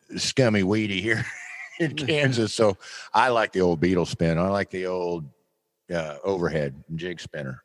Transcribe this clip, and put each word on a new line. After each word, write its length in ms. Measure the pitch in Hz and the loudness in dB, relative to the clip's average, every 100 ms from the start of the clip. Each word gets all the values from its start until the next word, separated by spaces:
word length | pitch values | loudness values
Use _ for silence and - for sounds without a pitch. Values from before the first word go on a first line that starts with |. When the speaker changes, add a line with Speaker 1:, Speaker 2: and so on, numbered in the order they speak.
| - - | -12 -6
Speaker 1:
scummy 460 | - - 123 104 | -2 2 4 4
weedy 360 | 92 110 107 95 | 4 2 0 -2
here 240 | 107 113 - - - | 0 0 -2 -10 -14
<laughs> 280 | - - - | -16 -12 -4
in 120 | 160 | -4
Speaker 2:
Mm. 160 | 147 147 | -2 -2
Speaker 1:
Kansas. 480 | 151 139 120 107 - | 2 2 2 0 4
So 200 | 107 95 - - - | 2 2 -6 -18 -2
I 160 | 107 127 | 2 4
like 220 | 117 107 | 4 2
the 100 | 95 | 2
old 180 | 90 85 | 2 4
beetle 280 | 87 90 80 | 2 2 0
spin. 320 | - 82 82 | 0 0 2
I 100 | 92 | 2
like 220 | 101 95 | 0 -2
the 160 | 92 92 | -6 -4
old, 420 | 92 87 87 71 - _ _ _ _ - | -4 -2 -4 -8 -16 _ _ _ _ -6
uh, 240 | 87 78 71 | -4 -4 -6
overhead 600 | 90 95 85 78 73 67 - 82 | -2 0 0 0 -2 -6 -10 -8
jig 240 | 90 85 | -6 -8
spinner. 440 | - 78 69 65 | -10 -10 -10 -12